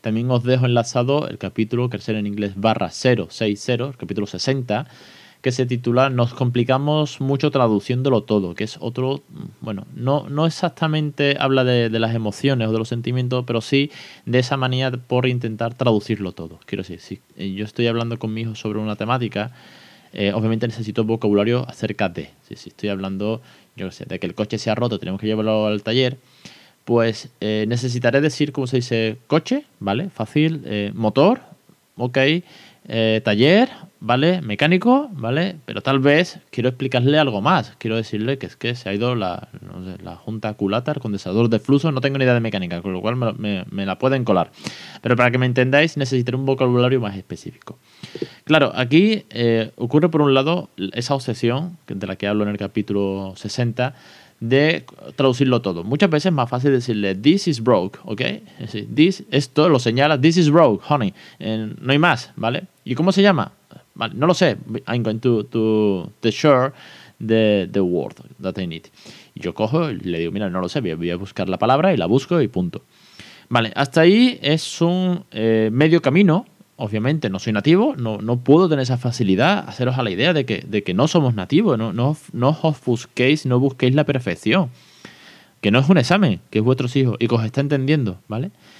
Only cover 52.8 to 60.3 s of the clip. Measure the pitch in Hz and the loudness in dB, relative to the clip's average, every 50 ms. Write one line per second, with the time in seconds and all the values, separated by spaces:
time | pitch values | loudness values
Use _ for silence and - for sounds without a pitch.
52.8 | 104 - 101 101 98 98 95 98 98 95 95 - - 104 - - 123 117 117 - | -4 -2 -2 -2 -2 -2 -4 -6 -8 -10 -12 -12 -12 -8 -4 -4 -2 -2 -2 -2
53.8 | 123 135 - - - - - - - _ _ - 117 113 127 139 147 156 170 - | -4 -4 -6 -8 -20 -20 -20 -20 -20 _ _ -10 -2 2 4 4 4 4 2 -2
54.8 | - - - - - 143 143 - 135 131 123 127 143 131 123 113 120 98 87 85 | -6 -12 -20 -20 -20 -10 -2 2 2 2 4 4 2 2 2 2 0 -2 -4 -6
55.8 | 85 104 135 156 208 180 151 147 147 190 165 139 123 123 123 117 127 147 135 123 | -4 -4 -2 2 2 2 2 2 0 2 2 0 0 0 -2 0 2 2 2 2
56.8 | 120 120 113 104 101 98 95 95 107 147 185 196 - 180 143 117 110 123 117 92 | 0 -2 -2 -2 -2 -2 -2 0 4 4 4 4 2 -2 -2 0 2 4 4 4
57.8 | 90 101 - - - - 110 98 127 127 - 220 - - - - 120 117 - 107 | 2 -2 -6 -12 -12 -10 -8 -6 -4 -4 -6 -8 -10 -18 -18 -14 -12 -10 -10 -10
58.8 | 104 113 113 135 156 185 185 - - - - 139 - - - 147 151 180 151 123 | -10 -2 2 4 4 4 2 0 -6 -4 -2 -2 -2 0 0 2 4 4 4 4
59.8 | 120 120 113 127 143 151 156 127 131 165 | 2 2 2 2 4 2 4 4 4 4